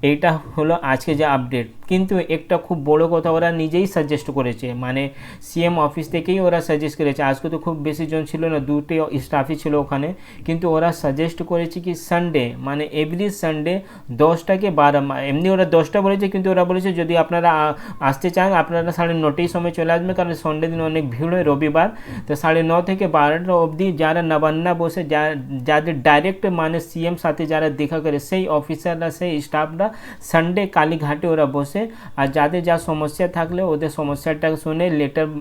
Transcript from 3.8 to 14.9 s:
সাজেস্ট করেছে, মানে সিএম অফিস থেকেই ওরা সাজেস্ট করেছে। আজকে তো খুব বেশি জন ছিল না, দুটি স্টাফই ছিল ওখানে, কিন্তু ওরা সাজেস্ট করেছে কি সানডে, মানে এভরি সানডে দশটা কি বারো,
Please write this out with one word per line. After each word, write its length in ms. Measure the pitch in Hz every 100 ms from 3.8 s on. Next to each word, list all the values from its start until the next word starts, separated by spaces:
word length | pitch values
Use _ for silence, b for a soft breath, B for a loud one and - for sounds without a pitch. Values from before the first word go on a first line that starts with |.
| 190 175
সাজেস্ট 320 | 147 147 - 135
করেছে, 300 | 123 117 127 120
মানে 200 | 127 131 139 139 B B -
সিএম 280 | - 170 170 147
অফিস 180 | 151 151 170
থেকেই 240 | 160 185 180
ওরা 120 | 170 156
সাজেস্ট 280 | 156 151 147
করেছে। 220 | 151 139 139
আজকে 160 | 135 165
তো 40 | 160 165
খুব 100 | 156 147
বেশি 180 | 151 160
জন 100 | 160 151
ছিল 100 | 160 160
না, 60 | 156 135
দুটি 260 | 147 147 165 156 143
স্টাফই 320 | 123 147 135 156
ছিল 100 | 160 147
ওখানে, 260 | 143 139 143 - B B -
কিন্তু 180 | 165 175 160
ওরা 140 | 170 165
সাজেস্ট 380 | 151 135 165 165 170
করেছে 260 | 175 165 175 175
কি 80 | 170 -
সানডে, 360 | 170 175 156 120 120 131
মানে 160 | 143 151 147
এভরি 260 | 156 175 202 196
সানডে 320 | 165 156 156 185 190 B B 120
দশটা 300 | 151 165 - 190
কি 80 | 202 151
বারো, 200 | 147